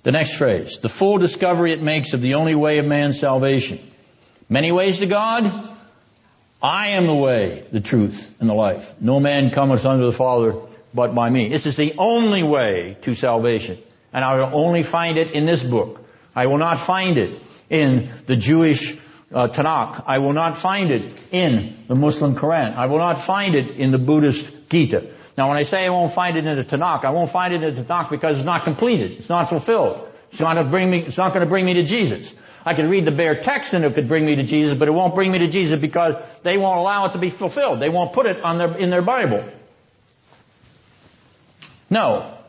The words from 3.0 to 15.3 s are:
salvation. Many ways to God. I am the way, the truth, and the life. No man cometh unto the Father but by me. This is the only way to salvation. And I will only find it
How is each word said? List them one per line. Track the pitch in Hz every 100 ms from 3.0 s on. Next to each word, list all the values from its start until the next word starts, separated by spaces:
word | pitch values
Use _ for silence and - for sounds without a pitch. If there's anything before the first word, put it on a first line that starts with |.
| 143 143
salvation. | 143 131 139 135 - - - _ _ _ _ _ _
Many | 127 160
ways | 175 196 185
to | 196
God. | 208 220 233 208 - - - - _ _ _ _ _ _ _
I | 135 180 208
am | 196 175
the |
way, | 147 135 120 95 - -
the | 110
truth, | 104 123 101 - - -
and | 113
the |
life. | 107 104 90 - -
No | 113 139
man | 143 143 135
cometh | 143 139 127
unto | 131 131 123
the |
Father | 117 127 123 113 104 - - _
but | 123 120
by | 120 117
me. | 131 107
This | 147 156
is | 139
the | 151 156
only | 208 233 220 202
way | 156 147 113 92 87 101
to | -
salvation. | 117 127 117 117 110 - 90 - _ _
And | 127
I | 131 135
will | 135 147
only | 165 170
find | 151 170 170 160
it | 160